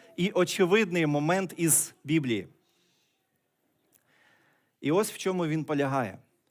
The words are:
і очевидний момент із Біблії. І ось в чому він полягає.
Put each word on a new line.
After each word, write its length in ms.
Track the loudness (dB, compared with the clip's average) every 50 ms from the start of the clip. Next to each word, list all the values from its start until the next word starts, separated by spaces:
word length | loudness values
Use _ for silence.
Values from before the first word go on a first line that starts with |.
| -20 -16 -6 -2
і 140 | -2 0
очевидний 720 | 2 0 0 0 2 0 2 4 4 4 2 2 0 0 0
момент 480 | 2 2 0 2 2 0 0 0 -4 -4 -2
із 360 | 0 2 2 2 0 -2 -8 _ _
Біблії. 440 | -2 0 0 0 0 -2 -4 -4 -8 -16 _ _ _ _ _ _ _ _ _ _ _ _ _ _ _ _ _ _ _ _ _ _ _ _ _ _ _ _ _ _ _ _ _ _ _ _ _ _ _ _ _ _ _ _ _
І 100 | -2 0
ось 200 | 2 2 2 0
в 60 | -4 -4
чому 300 | -4 -2 -2 0 0 0
він 160 | 0 -2 -2
полягає. 540 | -2 -2 0 0 0 0 -2 -2 -4 -6 -12 -18 _ _ _ _ _